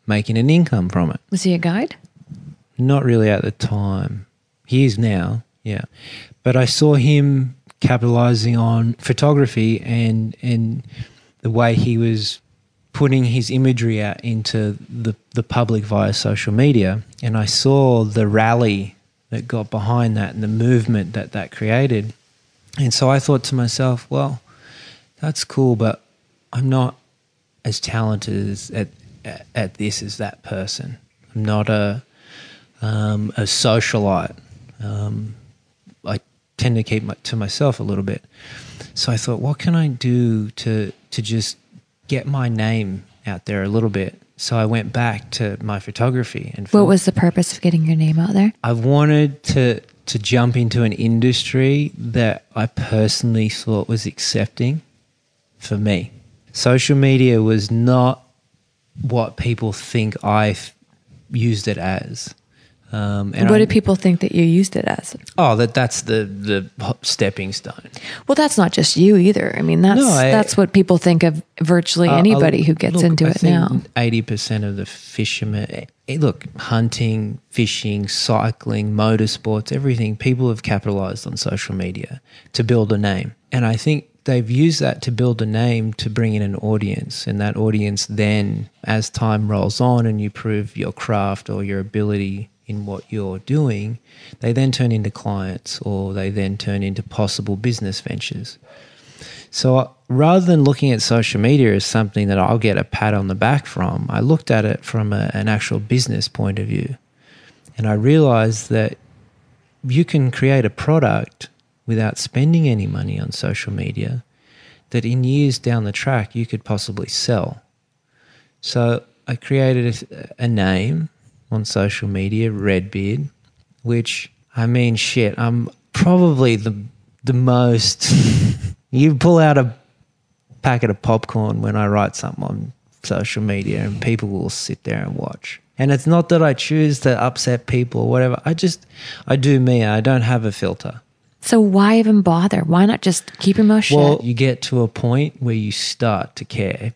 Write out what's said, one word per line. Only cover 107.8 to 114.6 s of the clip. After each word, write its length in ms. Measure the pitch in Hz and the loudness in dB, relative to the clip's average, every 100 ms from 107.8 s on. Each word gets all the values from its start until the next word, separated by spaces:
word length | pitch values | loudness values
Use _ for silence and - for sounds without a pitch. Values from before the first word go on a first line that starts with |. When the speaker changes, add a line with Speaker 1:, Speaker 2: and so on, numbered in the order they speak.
| 107 | -2
Speaker 1:
I 60 | |
realized 760 | 107 127 156 139 113 110 110 - | 2 4 6 6 4 2 -2 -2
that 280 | 113 110 - _ _ _ _ _ _ _ _ | -2 -2 -6 _ _ _ _ _ _ _ _
you 220 | 127 139 170 | -2 0 2
can 260 | 151 127 | 2 0
create 320 | - 131 135 | 0 2 2
a 60 | 107 | 2
product 800 | - 151 160 117 107 - - - _ _ _ - | -2 0 2 4 0 -4 -12 -20 _ _ _ -4
without 320 | 110 110 - | -2 -2 -4
spending 520 | - 123 151 165 143 | -6 0 2 4 2
any 180 | 110 98 | 0 -2
money 320 | - - - | -4 -6 -6
on 140 | - | -8
social 400 | - 50 - - | -6 -6 -4 -6
media 500 | 98 - - 110 127 - _ _ _ | -6 -6 -6 -6 -6 -10 _ _ _